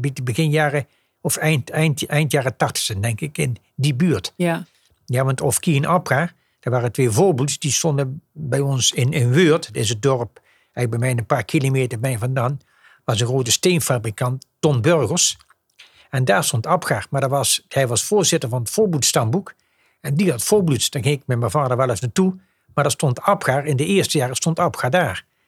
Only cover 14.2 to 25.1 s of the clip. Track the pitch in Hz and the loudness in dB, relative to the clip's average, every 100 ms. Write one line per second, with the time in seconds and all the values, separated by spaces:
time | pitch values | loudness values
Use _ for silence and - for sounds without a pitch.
14.2 | 123 131 - _ 160 135 135 170 110 175 | -4 -6 -10 _ 0 2 2 2 2 0
15.2 | - - _ _ _ _ - _ _ 131 | -2 -4 _ _ _ _ -20 _ _ -2
16.2 | 127 196 - 120 147 175 - 117 - 135 | 2 2 2 -2 0 0 0 -4 -2 -2
17.2 | 131 139 127 - - 139 127 117 - 208 | 0 0 0 -2 -2 -2 0 0 0 0
18.2 | 175 165 120 120 113 - 214 156 - 156 | 2 0 0 -4 -4 0 0 0 2 2
19.2 | 113 165 - - _ _ _ _ 147 143 | 2 0 -4 -14 _ _ _ _ -4 0
20.2 | 190 127 - 208 170 120 - 143 127 143 | 0 0 2 4 4 0 0 -2 -2 -2
21.2 | - 120 113 151 135 123 131 113 123 - | -2 -2 0 0 0 0 0 0 -2 0
22.2 | 190 185 _ _ _ - 143 - 147 120 | 0 -2 _ _ _ -2 0 0 -2 0
23.2 | - 202 - 135 147 127 160 196 - 151 | 0 0 0 -2 0 -2 2 2 2 0
24.2 | 127 135 170 165 175 - 123 175 110 | -2 -2 -2 0 -2 -2 0 0 0